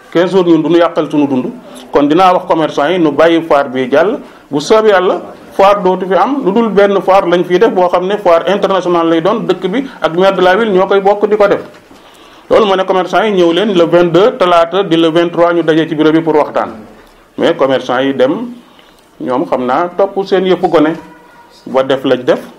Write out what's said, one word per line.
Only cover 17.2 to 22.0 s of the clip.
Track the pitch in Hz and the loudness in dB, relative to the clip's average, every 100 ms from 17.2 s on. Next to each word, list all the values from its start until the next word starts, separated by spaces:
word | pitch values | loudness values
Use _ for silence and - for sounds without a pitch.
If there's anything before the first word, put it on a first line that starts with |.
| _ - | _ -4
Mais | 127 170 | -2 0
commerçant | 135 127 127 127 | 0 0 -2 -2
yi | 139 | -2
dem, | 127 127 202 240 - - _ _ _ _ - | 0 0 -2 -8 -14 -20 _ _ _ _ -12
ñoom | 120 127 170 | -6 -4 -2
xam | 143 | -4
naa | 123 135 175 180 | -2 -2 -4 -2
topp | 196 196 190 | -2 -4 -2
seen | 190 185 | -2 0
yëfu | 180 180 | 0 0
gone, | 160 151 165 - - - - - - - | 2 0 -2 -12 -20 -20 -20 -20 -20 -6
ba | 127 | -2
def | 135 131 | -2 -2